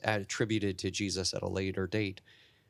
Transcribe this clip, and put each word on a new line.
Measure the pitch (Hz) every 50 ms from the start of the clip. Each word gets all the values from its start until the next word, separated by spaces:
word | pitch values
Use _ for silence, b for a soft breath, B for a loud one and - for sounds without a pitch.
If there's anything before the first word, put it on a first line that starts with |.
| -
attributed | 110 110 104 95 - - - 123 107 110 104 101 98 92 -
to | - 95
Jesus | 92 - 104 95 87 95 90 - -
at | 92
a | 95
later | 92 92 95 98 95 92 98 95
date. | 92 - 107 104 95 95 - - b b b b b b b b